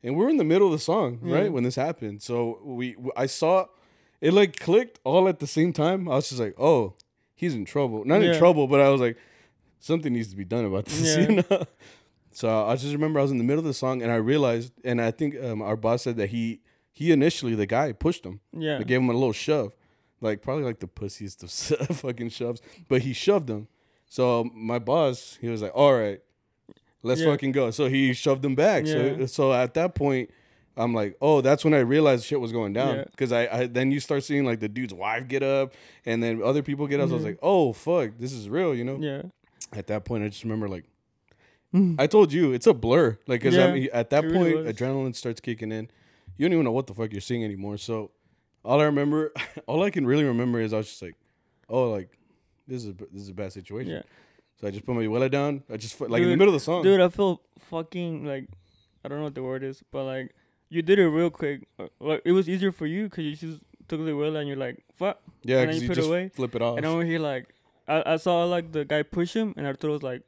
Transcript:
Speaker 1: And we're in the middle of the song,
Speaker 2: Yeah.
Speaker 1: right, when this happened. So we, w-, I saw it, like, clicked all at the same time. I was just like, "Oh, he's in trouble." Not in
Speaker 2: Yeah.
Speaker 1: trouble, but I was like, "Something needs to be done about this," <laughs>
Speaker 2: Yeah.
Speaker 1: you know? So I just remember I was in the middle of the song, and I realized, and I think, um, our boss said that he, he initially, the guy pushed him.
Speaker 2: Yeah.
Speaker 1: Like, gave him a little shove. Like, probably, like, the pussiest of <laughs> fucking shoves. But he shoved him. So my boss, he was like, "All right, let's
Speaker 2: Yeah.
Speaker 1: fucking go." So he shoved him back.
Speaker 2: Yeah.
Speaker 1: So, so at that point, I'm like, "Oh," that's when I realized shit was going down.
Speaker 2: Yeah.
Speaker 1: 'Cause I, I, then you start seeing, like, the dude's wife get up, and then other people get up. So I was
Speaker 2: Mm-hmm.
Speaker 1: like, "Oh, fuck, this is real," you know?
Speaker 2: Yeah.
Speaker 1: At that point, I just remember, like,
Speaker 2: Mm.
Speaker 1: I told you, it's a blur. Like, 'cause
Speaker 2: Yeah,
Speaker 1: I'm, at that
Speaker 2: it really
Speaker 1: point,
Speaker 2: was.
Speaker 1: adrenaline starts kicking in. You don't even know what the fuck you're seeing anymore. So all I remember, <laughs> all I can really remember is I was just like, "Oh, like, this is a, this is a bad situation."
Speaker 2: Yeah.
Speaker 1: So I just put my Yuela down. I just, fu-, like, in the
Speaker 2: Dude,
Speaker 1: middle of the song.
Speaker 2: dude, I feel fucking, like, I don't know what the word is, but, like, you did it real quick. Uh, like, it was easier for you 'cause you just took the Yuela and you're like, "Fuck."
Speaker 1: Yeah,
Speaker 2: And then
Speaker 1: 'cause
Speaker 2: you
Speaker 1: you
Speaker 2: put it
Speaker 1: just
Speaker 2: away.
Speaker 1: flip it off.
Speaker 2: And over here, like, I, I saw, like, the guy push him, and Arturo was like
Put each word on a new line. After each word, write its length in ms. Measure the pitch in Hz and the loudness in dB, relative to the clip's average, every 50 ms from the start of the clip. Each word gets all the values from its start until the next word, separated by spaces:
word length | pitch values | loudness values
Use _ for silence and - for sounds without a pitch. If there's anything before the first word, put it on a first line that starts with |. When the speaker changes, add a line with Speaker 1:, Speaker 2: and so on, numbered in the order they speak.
| - | -6
Speaker 1:
And 120 | 120 139 | -4 0
we're 120 | 165 214 269 | 0 2 2
in 60 | 320 | 2
the 80 | 277 175 | 2 2
middle 240 | 156 160 190 202 190 | 4 4 4 4 4
of 40 | |
the 60 | 156 156 | 2 0
song, 400 | - - 170 220 185 123 123 113 117 | -2 0 0 0 0 -2 -4 -6 -4
Speaker 2:
Yeah. 100 | - 135 | -2 0
Speaker 1:
right, 180 | 156 202 208 | 0 0 0
when 120 | 160 127 120 | 0 -2 -2
this 100 | 127 127 | -2 -2
happened. 480 | 135 131 160 165 - 117 107 101 104 | -2 -4 -4 -4 -8 -10 -12 -10 -12
So 380 | - - 120 120 120 117 113 - - | -8 -6 -4 -2 -2 -4 -4 -8 -12
we, 280 | 147 127 120 123 127 | -12 -8 -8 -8 -8
w-, 180 | 107 92 123 131 - | -8 -8 -10 -8 -4
I 100 | - 131 | -2 -4
saw 400 | 135 - - 160 160 185 190 185 - _ _ _ _ _ _ _ _ _ _ | -4 -2 0 2 2 4 2 2 -2 _ _ _ _ _ _ _ _ _ _
it, 120 | - 156 | 0 4
like, 280 | 180 208 202 180 - - | 6 6 4 4 0 -8
clicked 400 | - - 175 220 254 233 _ - | -2 2 4 4 2 2 _ -8
all 240 | _ 127 147 180 185 190 | _ 2 4 4 4 4
at 120 | 175 - | 2 -2
the 60 | 147 139 | -6 -4
same 240 | - 156 160 180 | 0 0 0 2
time. 360 | 160 - 151 165 185 196 180 170 | 2 0 0 0 0 0 -2 0
I 60 | 131 | 0
was 120 | 135 123 - | 0 0 -2
just 120 | 131 123 | -4 -4
like, 140 | 117 101 - - | -4 -4 -2 0
"Oh, 360 | 127 151 160 127 110 113 95 _ _ _ _ _ _ _ _ | 4 4 4 4 2 -2 -6 _ _ _ _ _ _ _ _
he's 200 | _ 170 175 139 | _ -4 -4 -2
in 100 | 113 98 | -4 -6
trouble." 400 | - - 143 143 123 110 107 104 | -4 -2 -2 -2 -2 -4 -4 0
Not 180 | 127 160 196 | 2 4 4
in 100 | - - | 6 4
Speaker 2:
Yeah. 60 | 170 156 | 6 8
Speaker 1:
trouble, 280 | 165 180 175 151 143 127 | 8 8 8 6 4 4
but 120 | 143 139 | 6 6
I 80 | 139 139 | 8 6
was 100 | 139 135 | 6 4
like, 160 | 123 120 117 - - _ _ _ _ _ _ _ _ _ _ _ | 2 0 -2 -4 -16 _ _ _ _ _ _ _ _ _ _ _
"Something 320 | - - 160 165 151 147 | -4 -2 -2 -2 0 -2
needs 160 | 123 120 113 101 | -2 -2 -4 -6
to 60 | 95 | -8
be 80 | 98 98 | -12 -8
done 200 | 87 113 120 117 | -4 -4 -2 -2
about 220 | 101 95 98 104 | -2 -2 -4 -4
this," 300 | - - 156 165 165 156 | -4 -4 0 0 2 4
<laughs> 0 | |
Speaker 2:
Yeah. 120 | 156 185 220 | 4 4 4
Speaker 1:
you 120 | 220 185 175 - | 4 2 2 2
know? 160 | 202 180 135 - _ _ - - - _ _ _ _ _ _ _ | 0 -2 -2 -6 _ _ -20 -20 -20 _ _ _ _ _ _ _
So 320 | _ - - 113 110 110 107 | _ -4 -2 0 2 2 2
I 100 | 107 120 | 0 -2
just 160 | 131 127 143 | -2 -2 -4
remember 260 | 147 147 156 156 156 147 | -2 -2 -2 0 2 2
I 20 | |
was 80 | 139 139 | 0 2
in 60 | 139 123 | 0 0
the 60 | 117 | 0
middle 160 | 123 143 156 | 2 0 0
of 40 | 165 | 0
the 100 | 156 135 | -2 -4
song, 280 | - 135 131 131 127 | -2 -2 -2 -2 -2
and 80 | 117 117 | -2 0
I 40 | 117 | 0
realized, 560 | 113 110 117 143 151 139 123 117 117 117 123 _ _ - | 2 2 2 2 4 4 2 2 0 -4 -8 _ _ -4
and 160 | 127 120 117 | -2 -2 0
I 100 | 117 113 | 0 -2
think, 240 | 113 - 156 143 143 120 | -2 -2 -4 -4 -4 -6
um, 200 | 135 123 113 107 | -8 -6 -6 -6
our 140 | 110 101 107 | -4 -4 -4
boss 260 | 110 110 110 117 123 | 0 0 0 0 0
said 140 | - 127 120 | 0 -4 -2
that 140 | 113 101 98 | -2 -2 -2
he, 300 | 110 117 113 113 113 - _ _ _ _ _ _ | -2 -4 -4 -4 -6 -8 _ _ _ _ _ _
he 180 | _ - 147 170 | _ -4 2 4
initially, 420 | 165 143 139 165 - - - 120 113 | 4 6 6 2 2 0 -4 -2 0
the 120 | 107 104 | 0 0
guy 260 | 95 117 123 151 147 | 0 0 0 0 -2
pushed 320 | 110 _ - 165 175 - - | -4 _ -2 -2 -2 -2 -10
him. 140 | 90 92 104 _ _ - | -16 -16 -16 _ _ -12
Speaker 2:
Yeah. 220 | 160 160 156 147 131 | -8 -6 -4 -4 -4
Speaker 1:
Like, 80 | 107 - | 0 0
gave 100 | 127 127 | 2 2
him 80 | 131 123 | 4 2
a 40 | 117 | 2
little 180 | 123 135 123 | 2 2 0
shove. 420 | 107 - - - 151 147 113 101 - _ _ _ _ _ _ _ _ _ | 0 -2 -2 0 0 0 0 -4 -10 _ _ _ _ _ _ _ _ _
Like, 220 | 113 110 107 98 | -4 -4 -4 -4
probably, 220 | - - 131 156 143 | -4 -6 -4 -4 -4
like, 160 | 123 113 - | -4 -6 -6
the 80 | - 90 | -10 -14
pussiest 540 | _ - 107 98 - - 104 98 - _ 92 | _ -12 -12 -12 -10 -12 -14 -14 -14 _ -16
of 520 | 85 - - - - 156 - 143 - 175 | -12 -10 -10 -2 -2 -2 -2 0 -4 -4
<laughs> 0 | 135 | -6
fucking 320 | - 131 120 117 120 117 | -4 -8 -6 -6 -8 -10
shoves. 300 | - - 120 117 120 117 _ - - - - _ | -6 -6 -6 -6 -6 -8 _ -20 -20 -20 -2 _
But 140 | 131 131 | 0 2
he 100 | 117 135 | 2 0
shoved 360 | 123 - - 190 202 190 151 120 | -6 0 2 4 4 4 2 -2
him. 180 | 110 104 107 - _ _ _ _ _ _ _ _ | -6 -8 -8 -14 _ _ _ _ _ _ _ _
So 400 | - - 127 123 120 117 113 123 117 | -2 0 2 4 4 2 0 -4 -8
my 240 | 110 110 110 117 120 | -8 -6 -4 -4 -4
boss, 580 | 107 110 143 170 156 135 127 120 - - - - | -2 0 2 2 2 2 0 -4 -12 -18 -16 -10
he 80 | - 117 | -8 -6
was 140 | 117 107 | -6 -6
like, 80 | 107 95 - | -6 -6 2
"All 180 | 127 143 143 135 | 4 6 6 6
right, 260 | 120 110 104 98 95 _ _ _ _ _ _ _ _ _ - _ _ _ _ _ _ | 4 2 -2 -4 -6 _ _ _ _ _ _ _ _ _ -20 _ _ _ _ _ _
let's 180 | - 113 127 156 | -2 -2 0 2
Speaker 2:
Yeah. 80 | 160 160 | 4 2
Speaker 1:
fucking 240 | 143 135 139 135 | 2 2 0 0
go." 180 | 131 143 131 113 | 0 0 0 0
So 160 | 113 - 147 127 | 0 0 0 0
he 240 | 135 135 135 131 | 2 2 2 2
shoved 320 | 123 - - 151 135 135 131 | 0 0 0 0 0 0 0
him 100 | 143 131 | -2 0
back. 280 | 131 156 214 208 147 151 | 2 4 4 4 2 0
Speaker 2:
Yeah. 60 | 156 156 127 123 139 135 - | 0 0 0 0 0 0 -2
Speaker 1:
So, 80 | 131 | -4
so 260 | 120 - - 139 135 | -4 -2 0 2 2
at 220 | 131 123 127 120 - | 4 2 0 0 0
that 200 | 160 165 185 - | -2 -2 0 -2
point, 360 | - 143 143 135 131 117 - _ _ _ _ _ _ _ _ _ | 0 0 0 0 0 -2 -6 _ _ _ _ _ _ _ _ _
I'm 160 | - 117 120 117 | -2 -2 0 0
like, 220 | 113 104 101 90 _ | 0 -2 -4 -4 _
"Oh," 200 | 135 151 156 143 | 4 4 4 6
that's 240 | 123 131 147 147 - | 6 4 2 4 4
when 80 | 160 151 | 4 4
I 40 | 143 | 4
realized 440 | 123 117 139 156 156 147 131 120 110 | 4 4 4 4 6 6 4 2 0
shit 160 | - 147 139 | -4 -4 -4
was 100 | 120 113 | -4 -4
going 200 | 113 120 110 101 | -4 -4 -4 -2
down. 240 | 98 120 131 135 120 | -2 0 0 0 -2
Speaker 2:
Yeah. 80 | 139 139 - _ | -4 -6 -10 _
Speaker 1:
'Cause 140 | - 135 120 | -4 -2 0
I, 140 | 120 117 117 | 2 0 0
I, 200 | 120 101 120 127 | 0 0 -2 -2
then 240 | 123 117 127 131 135 | -2 0 0 0 2
you 80 | 139 139 | 0 0
start 240 | - - 151 139 139 | -2 -2 -4 -4 -2
seeing, 200 | - 147 143 135 | -2 -2 0 2
like, 140 | 127 117 110 | 0 0 -2
the 80 | 107 104 | -4 -6
dude's 260 | 104 120 127 107 95 | -6 -6 -8 -8 -8
wife 340 | 87 95 104 113 120 131 127 | -6 -6 -4 -4 -4 -6 -4
get 140 | 131 135 135 | -4 -2 0
up, 280 | 135 139 135 135 135 - - - - - _ _ | 0 0 0 0 -2 -6 -20 -20 -20 -20 _ _
and 160 | 123 113 113 | -4 -2 0
then 200 | 117 117 113 113 | 0 -2 -2 0
other 200 | 104 117 135 147 | 0 0 0 0
people 240 | 139 - 139 139 147 139 | 0 -2 -4 -4 -4 -2
get 100 | 143 143 | 0 0
up. 80 | 139 131 | 0 0
So 60 | 131 | 0
I 0 | |
was 80 | 120 | -2
Speaker 2:
Mm-hmm. 80 | 156 - | -4 -6
Speaker 1:
like, 80 | - - | -8 -2
"Oh, 300 | - 170 202 185 156 127 | 0 2 4 4 4 2
fuck, 400 | 110 - - 156 175 175 135 110 107 117 | 0 -4 -4 -2 0 0 0 -2 -6 -8
this 140 | 120 127 | -10 -10
is 160 | 135 120 104 98 | -8 -10 -10 -6
real," 260 | 113 165 185 165 139 | -4 -2 0 0 -2
you 100 | 120 120 | -2 -4
know? 140 | 127 135 139 | -6 -6 -6
Speaker 2:
Yeah. 220 | 151 147 135 143 170 185 _ _ _ _ _ _ - _ | -8 -8 -8 -10 -12 -14 _ _ _ _ _ _ -18 _
Speaker 1:
At 140 | - 104 95 - | -12 -12 -6 -6
that 160 | 104 107 95 | -6 -6 -4
point, 200 | - 120 110 104 | -4 -4 -4 -4
I 40 | 107 | -6
just 140 | 101 - - | -8 -8 -8
remember, 240 | 113 107 110 107 101 | -6 -6 -4 -4 -6
like, 160 | 95 87 78 _ _ _ _ _ _ _ _ _ _ _ _ _ _ _ _ _ - | -8 -10 -12 _ _ _ _ _ _ _ _ _ _ _ _ _ _ _ _ _ 2
Speaker 2:
Mm. 220 | 180 196 175 165 147 | 4 4 4 4 2
Speaker 1:
I 80 | 139 | 2
told 260 | 151 - 214 202 160 | 6 6 6 6 6
you, 200 | 139 170 175 143 | 4 2 2 2
it's 140 | 127 120 - | 2 4 4
a 60 | 226 | 4
blur. 460 | 180 120 110 113 127 170 160 117 107 - _ | 4 4 2 4 4 4 4 4 0 -4 _
Like, 160 | - 127 120 | -4 -4 0
'cause 120 | 127 135 123 | 2 4 4
Speaker 2:
Yeah, 120 | 139 - | 6 6
Speaker 1:
I'm, 220 | - 175 135 131 - | 4 4 0 -2 -2
at 160 | - 120 113 - | -2 -2 -2 2
that 140 | 139 147 156 | 0 0 2
Speaker 2:
it 40 | 160 | 2
really 260 | 165 185 175 165 160 | 2 2 4 4 2
Speaker 1:
point, 120 | 156 160 | 0 -2
Speaker 2:
was. 80 | 120 107 | -4 -4
Speaker 1:
adrenaline 380 | 104 120 131 135 135 131 131 117 | -4 -4 -2 -2 -2 -4 -4 -6
starts 240 | - - 123 117 - | -6 -6 -8 -8 -6
kicking 300 | - 123 117 110 117 107 | -6 -8 -8 -6 -6 -6
in. 200 | 110 110 110 - _ _ _ _ _ _ _ - - - | -6 -6 -8 -10 _ _ _ _ _ _ _ -20 -6 -2
You 80 | 139 | 0
don't 80 | 180 180 | 2 2
even 100 | 165 147 | 2 2
know 80 | 120 | 2
what 140 | 113 131 131 | 0 -2 -2
the 80 | - 98 | -4 -8
fuck 180 | 110 113 110 | -8 -8 -6
you're 80 | 104 98 | -6 -10
seeing 240 | - - 123 120 113 | -6 -4 -4 -4 -4
anymore. 320 | 107 101 95 98 101 104 | -6 -6 -8 -8 -10 -10
So 340 | 104 - - 113 110 104 - _ _ _ _ _ _ _ _ _ _ _ | -10 -8 -6 -6 -6 -8 -10 _ _ _ _ _ _ _ _ _ _ _
all 160 | 110 127 147 | 2 4 4
I 40 | 151 | 4
remember, 480 | 151 147 143 143 147 151 156 156 147 - | 4 2 2 2 2 0 0 -2 -2 -6
<laughs> 320 | 139 - - - 156 - | -10 -12 -12 -12 -18 -8
all 160 | - 131 160 | -4 -2 -2
I 80 | 190 208 | -2 0
can 160 | 202 190 139 | -2 -2 0
really 180 | 120 135 151 151 | 2 2 2 2
remember 360 | 139 120 117 123 123 120 117 | 2 2 0 0 0 0 -2
is 120 | 113 107 | -2 -2
I 60 | 110 107 | -2 -4
was 100 | 107 - | -4 -6
just 140 | - - | -12 -16
like, 140 | 95 87 80 _ _ _ _ _ _ _ _ _ _ _ | -16 -18 -18 _ _ _ _ _ _ _ _ _ _ _
"Oh, 220 | 113 131 127 120 | 0 0 0 0
like, 260 | 107 101 92 - _ _ _ _ _ _ _ _ _ _ _ | -2 -4 -8 -10 _ _ _ _ _ _ _ _ _ _ _
this 180 | - 127 123 117 | -12 -12 -10 -10
is 40 | 104 | -12
a, 20 | 95 90 107 - | -12 -14 -18 -16
this 100 | 87 98 | -16 -16
is 60 | 101 98 | -14 -14
a 60 | 92 | -10
bad 180 | 92 101 95 | -10 -10 -10
situation." 400 | - 101 90 - 101 113 131 - | -10 -14 -16 -12 -12 -10 -8 -8
Speaker 2:
Yeah. 100 | 160 143 - _ _ _ _ _ _ _ _ _ _ _ | -10 -10 -12 _ _ _ _ _ _ _ _ _ _ _
Speaker 1:
So 60 | - | -8
I 40 | 104 | -8
just 160 | 98 107 - | -8 -6 -6
put 80 | - 123 | -4 -2
my 60 | 117 | -2
Yuela 280 | 113 107 110 123 131 135 | 0 0 0 0 0 0
down. 320 | 135 139 143 147 143 139 - - | 0 0 -2 -2 -4 -6 -10 -14
I 60 | 117 | -14
just, 180 | 110 110 113 - | -12 -12 -12 -10
fu-, 120 | - 139 | -10 -6
like, 160 | 117 113 113 | -2 0 2
in 60 | 117 120 | 2 4
the 40 | |
Speaker 2:
Dude, 60 | 123 156 | 4 6
Speaker 1:
middle 160 | 196 202 180 | 6 6 4
of 60 | 143 | 2
the 40 | - | 0
song. 180 | - 170 180 | -2 -2 2
Speaker 2:
dude, 180 | 170 190 196 190 | 4 4 6 6
I 60 | 180 175 | 4 4
feel 320 | 175 - 202 190 175 - _ _ _ _ | 2 0 0 0 0 -4 _ _ _ _
fucking, 680 | _ - 170 160 165 160 - 180 175 170 160 156 - | _ -10 -8 -8 -8 -8 -8 -8 -6 -6 -6 -8 -8
like, 240 | 147 139 139 - - - _ _ _ _ _ _ _ _ _ _ | -8 -8 -8 -10 -14 -20 _ _ _ _ _ _ _ _ _ _
I 40 | - | -10
don't 100 | 139 147 | -8 -8
know 60 | 151 | -8
what 100 | 147 139 | -8 -8
the 80 | 135 | -8
word 200 | 131 127 131 131 | -8 -6 -6 -6
is, 200 | 135 135 135 - _ _ | -8 -10 -12 -12 _ _
but, 120 | - 139 135 | -10 -8 -8
like, 300 | 131 131 131 131 - _ _ _ _ _ _ _ _ | -6 -6 -8 -10 -10 _ _ _ _ _ _ _ _
you 100 | 160 165 | -4 -4
did 160 | 160 160 196 202 | 2 4 6 6
it 80 | 185 165 | 6 4
real 220 | 151 160 170 170 | 4 2 0 0
quick. 380 | 151 - 165 143 143 131 - _ _ - | -2 -4 -6 -6 -6 -8 -12 _ _ -16
Uh, 80 | - - _ _ | -16 -16 _ _
like, 220 | - 147 156 - - | -4 -4 -4 -2 2
it 80 | 170 | 2
was 160 | 180 190 190 156 | 4 4 4 0
easier 240 | 185 185 190 196 | -2 0 0 -2
for 140 | 175 - 160 | -2 -4 -8
you 220 | 151 160 196 214 202 | -6 -4 -6 -6 -6
'cause 140 | - - 160 | -8 -8 -8
you 120 | 147 151 | -8 -8
just 240 | 151 165 160 160 151 _ _ - _ - - | -10 -12 -14 -14 -14 _ _ -20 _ -12 -10
took 120 | 165 156 | -8 -6
the 100 | 160 160 | -4 -4
Yuela 260 | 151 143 147 156 156 151 | -4 -2 -2 -2 -2 -4
and 100 | 147 143 | -6 -6
you're 80 | 139 | -6
like, 260 | 135 131 123 - - _ _ _ | -6 -8 -8 -10 -12 _ _ _
"Fuck." 260 | _ 175 202 - _ _ - _ _ - | _ -4 -4 -4 _ _ -20 _ _ -2
Speaker 1:
Yeah, 160 | 117 127 131 | 2 4 4
Speaker 2:
And 80 | 127 156 | 4 2
then 60 | 160 | 0
Speaker 1:
'cause 20 | |
Speaker 2:
you 60 | 165 | -2
Speaker 1:
you 60 | 123 120 | -2 -2
Speaker 2:
put 100 | - - | 0 0
it 20 | |
Speaker 1:
just 80 | 160 156 | 0 0
Speaker 2:
away. 220 | 165 180 185 190 _ | 0 -2 -4 -6 _
Speaker 1:
flip 200 | - 131 120 - | -6 -6 -4 -2
it 80 | 117 | -2
off. 160 | 117 117 117 131 | -2 -2 -2 -2
Speaker 2:
And 80 | 151 | -2
over 180 | 156 165 170 170 | -2 -2 -2 -2
here, 140 | 165 165 165 | -2 -2 -2
like, 340 | 156 147 135 127 127 _ _ _ _ _ _ _ _ | -4 -4 -6 -8 -10 _ _ _ _ _ _ _ _
I, 280 | - 147 160 - - 165 | -2 -2 0 0 0 -2
I 20 | |
saw, 280 | 165 - 185 175 170 170 | 0 0 0 2 2 2
like, 280 | 175 175 175 170 165 | 0 0 -2 -4 -4
the 120 | 160 156 147 | -6 -6 -4
guy 160 | - 151 151 | -2 -2 -2
push 320 | 151 _ - 175 175 175 - | -2 _ -2 -4 -4 -2 -2
him, 180 | 226 220 208 - | -4 -4 -4 -4
and 80 | - 147 | -6 -6
Arturo 260 | 143 131 - - 151 | -6 -6 -4 -4 -4
was 100 | 151 147 | -4 -4
like 200 | 135 131 127 127 _ | -6 -8 -10 -10 _